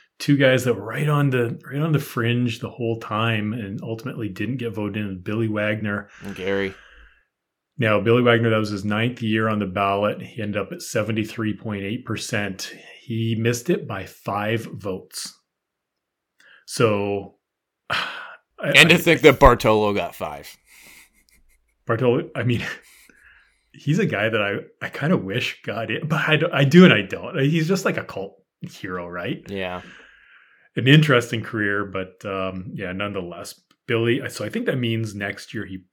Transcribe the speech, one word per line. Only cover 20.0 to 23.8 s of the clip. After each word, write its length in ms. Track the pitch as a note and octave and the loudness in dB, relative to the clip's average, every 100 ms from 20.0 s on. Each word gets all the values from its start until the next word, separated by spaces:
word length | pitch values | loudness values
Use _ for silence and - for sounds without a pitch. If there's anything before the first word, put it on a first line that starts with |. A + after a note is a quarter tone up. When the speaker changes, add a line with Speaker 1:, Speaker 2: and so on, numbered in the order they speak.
| E2+ | -4
Speaker 2:
five. 420 | - E2 D2 - - _ - - - - _ _ _ _ _ _ _ - | -6 -10 -10 -16 -20 _ -20 -20 -20 -20 _ _ _ _ _ _ _ -2
Speaker 1:
Bartolo, 440 | A#2 B2+ E3+ E3+ | 2 4 2 -2
I 80 | C3+ | -4
mean, 220 | B2 A2+ - - - - - _ | 0 0 -4 -10 -16 -20 -20 _
<laughs> 540 | - _ _ _ _ | -20 _ _ _ _
he's 260 | - | -8